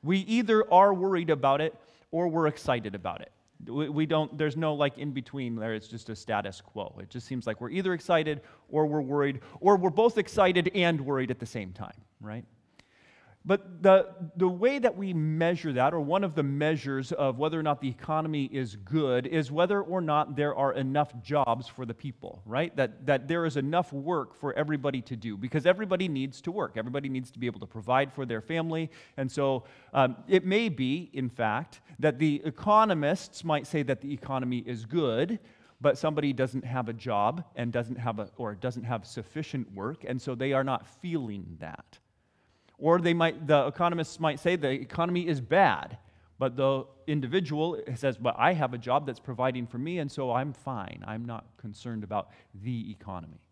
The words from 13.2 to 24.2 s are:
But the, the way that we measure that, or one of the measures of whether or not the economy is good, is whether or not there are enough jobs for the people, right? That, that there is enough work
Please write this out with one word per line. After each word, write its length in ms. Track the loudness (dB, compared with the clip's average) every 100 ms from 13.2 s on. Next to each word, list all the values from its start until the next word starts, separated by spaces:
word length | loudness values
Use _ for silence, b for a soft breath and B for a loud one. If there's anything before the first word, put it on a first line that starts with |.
| b b
But 400 | 0 0 0 2
the, 240 | 8 8 6 -6 -10 0
the 100 | 0
way 320 | 4 2 4
that 160 | 0
we 200 | 0 -4
measure 580 | -2 0 2 2 0 -2
that, 220 | 2 2
or 60 | 2
one 240 | 0 0
of 100 | 0
the 80 | -2
measures 680 | -2 0 0 0 -2 -6 -4
of 260 | -2 0 0
whether 200 | -2 0
or 40 |
not 180 | -2 -2
the 80 | -2
economy 600 | -6 -4 -2 0 -2 -2
is 240 | -4 -6 -8
good, 500 | -2 0 2 2 2
is 240 | -2 -2
whether 300 | 2 2 2
or 220 | 0 -4
not 340 | 0 0 0 0
there 180 | -2
are 200 | 2 0
enough 400 | 0 0 0 0 -4
jobs 440 | -2 0 2 0 -2
for 200 | -12 -10
the 80 |
people, 480 | -8 -10 -12 -14 -14
right? 320 | -6 -2 -2 0
That, 300 | -2 -2 0
that 220 | 0 2
there 180 | -2 0
is 100 | 0
enough 380 | 0 0 0
work 400 | -4 -2 -2